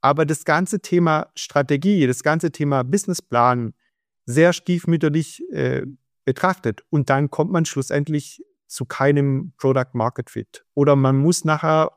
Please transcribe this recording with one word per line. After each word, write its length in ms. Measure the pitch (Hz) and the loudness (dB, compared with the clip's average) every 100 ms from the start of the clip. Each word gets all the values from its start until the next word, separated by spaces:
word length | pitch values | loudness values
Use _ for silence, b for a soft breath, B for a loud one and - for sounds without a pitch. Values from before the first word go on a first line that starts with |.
Aber 220 | - 143 | 0 0
das 220 | 156 151 - | 0 -2 0
ganze 340 | 156 185 208 | 0 0 -4
Thema 500 | - 175 170 156 - | -2 0 2 0 -2
Strategie, 720 | - - - 139 143 170 208 131 | -12 -4 -2 0 0 2 2 2
das 160 | 123 | 0
ganze 280 | 151 160 165 | 0 0 -2
Thema 320 | - 143 135 | -4 -2 0
Businessplan 920 | 127 196 - 175 - 120 120 123 117 - _ _ _ _ | 0 -2 -2 -8 -2 2 4 2 -2 -10 _ _ _ _
sehr 300 | - 123 170 | -6 2 4
stiefmütterlich, 880 | 175 - 175 - 165 156 151 160 - 359 | 2 -2 -2 0 0 2 0 -4 -10 -12
äh, 320 | 254 127 131 - 139 _ _ | -4 -2 -2 -6 -14 _ _
betrachtet. 580 | - 131 180 185 120 104 _ | -6 -2 0 -2 -4 -6 _
Und 220 | 156 139 | -4 0
dann 200 | 135 143 | 0 0
kommt 200 | - 156 | -2 -2
man 160 | 151 160 | 0 -2
schlussendlich 760 | - 135 147 147 151 - - - _ _ | -4 -4 -4 -2 -6 -8 -20 -20 _ _
zu 200 | - 127 | -12 -10
keinem 680 | - 135 147 139 135 - - | 0 2 2 2 -2 -6 -4
Product 320 | 135 131 127 | 0 0 -2
Market 380 | 123 117 - 117 | -2 -4 -4 -12
Fit. 340 | - 110 - _ | -12 -14 -16 _
Oder 240 | - 143 139 | 0 4 4
man 220 | 131 135 | 4 4
muss 260 | 147 180 | 2 0
nachher, 480 | 156 156 160 156 156 | 0 0 2 2 0